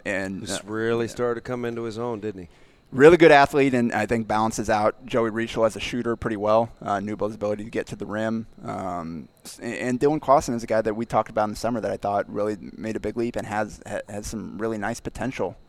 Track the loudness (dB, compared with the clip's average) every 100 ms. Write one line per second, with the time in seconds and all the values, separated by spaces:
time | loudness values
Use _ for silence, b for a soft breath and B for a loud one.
0 | -6 -6 -6 -8 -8 -8 -8 -4 -2 -2
1 | -4 -4 -4 -4 -6 -6 -6 -6 -8 -6
2 | -8 -6 -8 -10 -16 b b b b 10
3 | 10 12 10 10 8 6 4 4 2 0
4 | 0 -2 0 0 0 -2 0 2 2 0
5 | -4 0 0 -2 -4 2 0 0 -6 -4
6 | -2 -2 -4 -2 4 4 2 -6 -4 -4
7 | -4 -4 -6 -4 -4 -4 -4 -6 -6 -8
8 | -8 -4 -2 -4 -8 -14 -10 -8 -6 -6
9 | -8 -12 -14 _ -20 -14 -10 -6 -4 0
10 | 2 0 4 4 4 -6 -2 0 0 -4
11 | -2 -2 0 -2 -2 -2 -4 -2 -2 -2
12 | -2 -2 -2 -4 -4 -4 -10 -10 -8 -6
13 | -6 -4 -4 -6 -6 -4 -4 -8 -10 -10
14 | -8 -10 -8 -10 -10 -6 -4 -4 -6 -6
15 | -10 -8 -8 -4 -6 -6